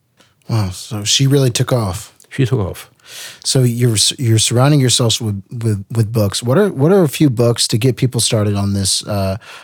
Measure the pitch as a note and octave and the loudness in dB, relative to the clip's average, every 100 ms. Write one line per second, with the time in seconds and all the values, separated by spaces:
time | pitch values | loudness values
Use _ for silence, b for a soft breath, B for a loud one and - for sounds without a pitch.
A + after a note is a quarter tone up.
0 | _ _ b b - A2+ G2 F#2 - G#2+ | _ _ b b -4 -2 -2 -6 -10 -8
1 | G2+ - C3+ C#3 C3 - B2+ B2 G#2+ F2 | -4 0 2 4 2 0 0 0 -2 -6
2 | - _ _ - B2+ B2 F2+ - - B | -12 _ _ -4 0 0 -2 -8 -16 B
3 | B B B B - C3+ B2 A#2 B2 G#2+ | B B B B -2 0 2 2 0 2
4 | - - A#2 A2 - A2+ C3+ D3 B2+ - | 0 -2 0 2 2 2 4 4 2 2
5 | A#2+ - A2+ G2+ - B2 A2+ G2+ G2+ A#2 | 0 0 -4 -6 -8 -6 -2 -2 -2 -2
6 | G#2+ A#2+ G2+ - A#2 C#3+ G#3 - D3 G3 | 0 0 0 -2 0 2 0 2 4 4
7 | D#3+ - D3+ A#2 A#2 A#2 - A2+ C3 - | 2 2 2 4 2 2 -2 0 0 0
8 | B2+ A#2+ - A2+ G#2 G2+ G2+ G2+ F#2+ - | -2 -2 0 0 0 0 0 0 -2 -4
9 | - G2+ F#2+ G2 B B | -4 -4 -4 -6 B B